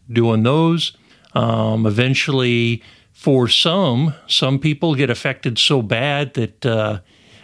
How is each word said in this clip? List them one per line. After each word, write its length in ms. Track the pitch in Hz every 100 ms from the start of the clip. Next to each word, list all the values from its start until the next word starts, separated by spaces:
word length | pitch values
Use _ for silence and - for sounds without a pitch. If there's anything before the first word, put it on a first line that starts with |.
| -
doing 340 | 117 117 110
those. 520 | 117 151 165 165 - - _ _ _
Um, 520 | 127 113 113 110 113 110
eventually, 960 | 104 127 131 - 135 123 120 117 117 - - _
for 380 | - - 131 120
some, 640 | - 170 185 165 120 156 - -
some 320 | - 131 139
people 380 | 156 143 170 143
get 140 | 135
affected 500 | 117 143 131 135 110
so 220 | - 139
bad 520 | 104 113 143 143 143 -
that, 300 | 113 - 127
uh, 340 | 113 107 101 - _ _ -